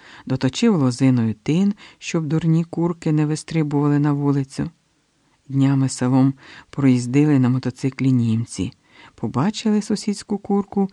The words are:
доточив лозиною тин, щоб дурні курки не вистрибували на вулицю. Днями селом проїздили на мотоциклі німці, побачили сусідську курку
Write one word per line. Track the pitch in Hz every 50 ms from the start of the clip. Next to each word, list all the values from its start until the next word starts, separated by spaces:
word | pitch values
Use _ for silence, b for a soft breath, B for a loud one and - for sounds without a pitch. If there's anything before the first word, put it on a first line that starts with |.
| B B B B B
доточив | - 131 131 - 131 - - 233 233 208
лозиною | 160 135 127 123 - 135 135 127 123 113 113 107
тин, | - - - 151 175 196 202 208 B B B B
щоб | B B - - 170 160
дурні | 139 160 160 - 160 160 165 170
курки | 165 - 165 170 175 170 170 - 160
не | 156 151 151
вистрибували | 147 156 147 - - 160 165 156 147 143 143 147 147 147 143
на | 147 151 143
вулицю. | 143 143 143 139 143 135 135 - - 143 170 - _ _ _ _ _ _ _ _ _ _ _ _ _ _
Днями | - 135 139 135 135 139 135 135 131
селом | - - 127 127 131 131 131 139 135 B B B B B B B
проїздили | - - 139 135 127 123 120 123 123 143 151 151 147 135
на | 127 123
мотоциклі | 127 127 - 127 - - - 135 - - 131 135
німці, | 131 123 117 117 110 113 120 - - - 90 - - B B B B B B B B
побачили | - - 113 - 127 143 208 214 - - 220 208 214
сусідську | 202 - 214 - - 214 202 - - - 208
курку | 196 - - 202 202 202 - - 202 196 190